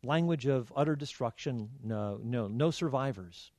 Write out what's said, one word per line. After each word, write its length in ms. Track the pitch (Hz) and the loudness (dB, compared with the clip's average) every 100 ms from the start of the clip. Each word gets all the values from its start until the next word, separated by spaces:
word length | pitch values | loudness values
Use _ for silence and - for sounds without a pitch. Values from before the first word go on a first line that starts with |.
language 420 | 120 156 170 165 123 | 4 4 4 2 4
of 260 | 131 117 - | 2 2 2
utter 200 | 151 151 | 2 2
destruction, 720 | 143 - 120 - 156 123 107 135 | -2 -4 -4 -2 -4 -4 -6 -8
no, 380 | 113 107 104 101 | -4 -2 -2 -4
no, 240 | 110 123 104 | -2 -2 -2
no 240 | 110 156 | 2 2
survivors. 800 | 160 165 131 135 123 90 85 - | 2 0 0 0 -4 -10 -16 -20